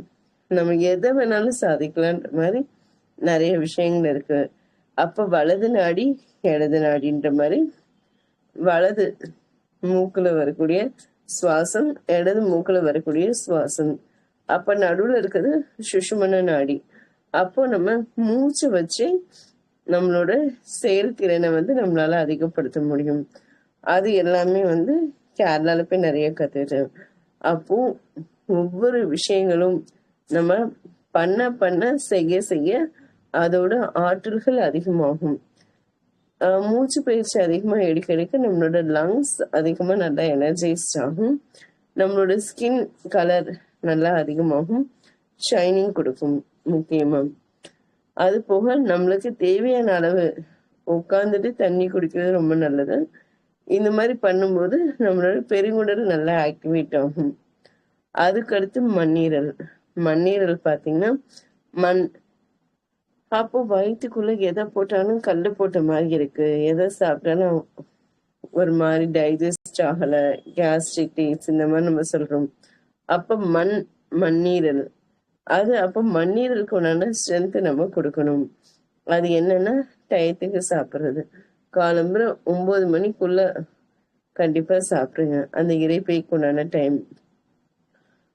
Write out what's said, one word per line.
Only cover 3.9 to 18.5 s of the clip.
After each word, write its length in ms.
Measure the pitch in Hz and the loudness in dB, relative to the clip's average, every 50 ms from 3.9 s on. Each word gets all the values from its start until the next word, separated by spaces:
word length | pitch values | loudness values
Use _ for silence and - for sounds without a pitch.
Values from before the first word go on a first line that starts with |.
| 175 170 165 151 | 0 0 0 0
இருக்கு. 380 | 139 143 139 - 151 143 139 - _ _ _ _ _ _ _ _ - | -2 -2 -2 -2 -2 -2 -2 -2 _ _ _ _ _ _ _ _ -4
அப்ப 320 | - 156 170 - - 214 | -2 -2 -2 -2 -4 -2
வலது 440 | 190 170 160 147 160 185 196 220 226 | 0 0 2 2 2 0 0 0 0
நாடி, 360 | 247 208 180 170 170 185 240 277 277 269 _ _ _ _ | 2 2 2 2 0 0 0 -2 -2 -4 _ _ _ _
இடது 380 | - 180 156 151 151 147 151 156 | 0 0 2 2 2 2 2 2
நாடின்ற 540 | 156 151 147 147 139 147 147 147 143 151 143 | 2 2 0 0 0 -2 -2 -2 -2 0 0
மாதிரி 260 | 147 147 151 185 294 320 311 - _ _ _ _ _ _ _ _ _ _ _ _ _ _ _ - | 2 2 2 2 0 0 -2 -4 _ _ _ _ _ _ _ _ _ _ _ _ _ _ _ -10
வலது 600 | - 165 180 170 165 180 196 214 208 190 - - - - 165 - _ _ _ _ _ _ _ _ _ - | -4 0 2 2 2 2 2 2 0 -2 -2 -4 -8 -16 -20 -20 _ _ _ _ _ _ _ _ _ -4
மூக்குல 500 | 180 185 185 185 190 190 196 180 180 165 | -2 0 0 0 -2 -2 0 0 0 2
வரக்கூடிய 560 | 156 147 143 147 151 160 160 170 190 220 262 - - - _ _ _ _ - | 0 0 -2 -2 -2 0 0 0 0 -2 -4 -8 -12 -20 _ _ _ _ -14
சுவாசம், 680 | - - - 175 156 156 170 175 - 214 294 302 190 - _ | -8 -2 0 0 2 2 0 0 0 0 0 -2 -2 -4 _
இடது 340 | - 170 175 175 185 202 220 | 0 0 2 2 2 2 2
மூக்குல 400 | 220 190 170 170 170 - 190 180 | 2 0 0 0 0 0 0 2
வரக்கூடிய 480 | 165 151 143 160 156 160 147 156 180 220 240 | 2 2 0 -2 -2 -2 -2 0 0 0 -2
சுவாசம். 600 | - - - 175 156 151 143 - - 156 151 143 - - _ _ _ _ _ _ _ _ | -4 -4 -2 -2 -2 -2 -2 -2 -2 -2 -2 -4 -6 -10 _ _ _ _ _ _ _ _
அப்ப 300 | - - 185 185 - 202 | -2 -2 -2 0 0 0
நடுவுல 420 | 202 190 175 175 185 208 240 254 | 2 2 0 2 0 0 2 0
இருக்கிறது 340 | 233 190 185 - 185 180 269 302 311 285 - _ - | 0 0 0 -2 0 0 0 0 -2 -2 -6 _ -14
சுஷுமன 600 | 220 - - 190 185 - 220 208 196 190 190 190 | -8 -4 -2 -2 -2 -2 -2 0 0 2 2 2
நாடி. 420 | 185 175 156 143 139 139 143 - - _ _ - - _ _ _ _ _ | 2 2 2 0 0 -2 -4 -6 -8 _ _ -20 -20 _ _ _ _ _
அப்போ 380 | - 156 185 180 - 262 269 | -2 -2 -2 0 0 0 0
நம்ம 360 | 254 226 180 175 202 226 233 226 - - | 0 2 0 0 0 0 -2 -4 -6 -4
மூச்சு 540 | 233 233 220 226 254 269 285 | -2 -2 0 0 2 0 0